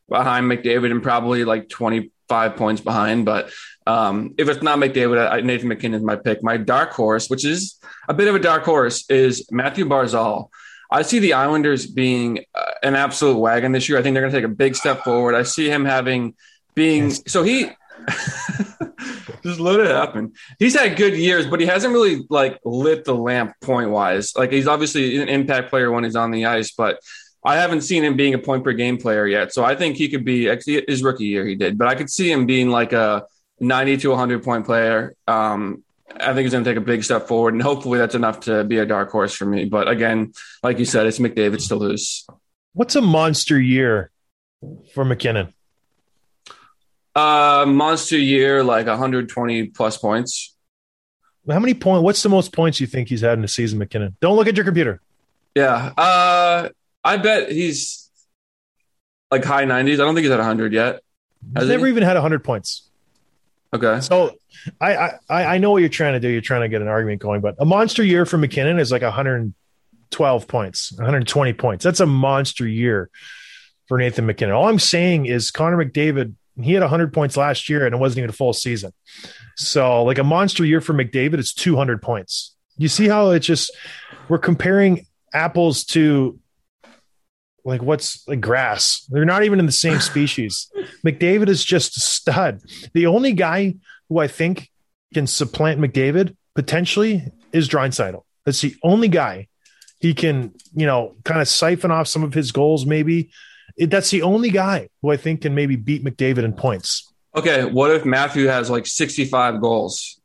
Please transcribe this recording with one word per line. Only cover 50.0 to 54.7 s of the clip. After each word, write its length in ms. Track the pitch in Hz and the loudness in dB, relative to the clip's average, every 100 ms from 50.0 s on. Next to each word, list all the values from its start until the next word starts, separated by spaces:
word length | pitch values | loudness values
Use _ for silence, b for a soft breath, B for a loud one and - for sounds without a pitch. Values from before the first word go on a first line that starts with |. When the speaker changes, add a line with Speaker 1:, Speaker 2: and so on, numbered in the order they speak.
| 107 110 123 - - _ _ _ _ _ _ _ _ _ - | -2 -2 -4 -8 -12 _ _ _ _ _ _ _ _ _ -2
Speaker 2:
How 120 | 151 | 0
many 140 | 247 | 2
point-, 280 | 247 190 185 | 2 2 4
what's 200 | 170 202 | 4 2
the 60 | 214 | 2
most 240 | 190 - | 2 2
points 280 | - 165 - | 0 0 0
you 60 | 131 | -4
think 220 | 131 117 | -4 -4
he's 140 | 117 | 0
had 160 | 117 113 | 2 2
in 60 | |
a 40 | 104 | -2
season, 300 | - 113 107 | -2 -2 -2
MacKinnon? 380 | 101 110 101 95 | -4 -4 -6 -2
Don't 160 | 170 214 | 2 4
look 120 | 214 | 4
at 80 | 202 | 2
your 80 | |
computer. 360 | 190 | 2